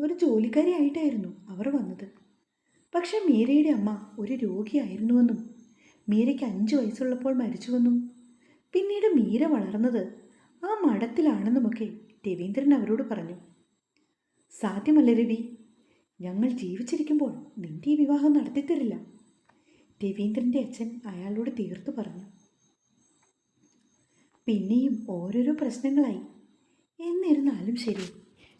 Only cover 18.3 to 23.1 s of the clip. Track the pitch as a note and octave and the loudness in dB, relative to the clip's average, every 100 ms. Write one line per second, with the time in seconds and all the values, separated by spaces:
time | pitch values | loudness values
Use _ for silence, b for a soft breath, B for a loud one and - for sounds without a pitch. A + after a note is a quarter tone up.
18.3 | C#4+ A#3 C#4 C#4 D4 A#3+ - - - _ | 4 2 -4 -2 -2 -2 -6 -10 -20 _
19.3 | _ _ b b b b - G3 G3+ G#3 | _ _ b b b b -6 -6 -2 -2
20.3 | A3 B3 C4 - - A3+ A#3 G#3+ F3+ F#3+ | 0 0 0 -2 -6 -8 -10 -12 -10 -8
21.3 | G#3+ A#3 A#3+ F3+ F3 - - F3 F3 G3+ | -4 -4 -4 -6 -8 -10 -8 -8 -10 -18
22.3 | _ _ _ _ _ _ _ _ | _ _ _ _ _ _ _ _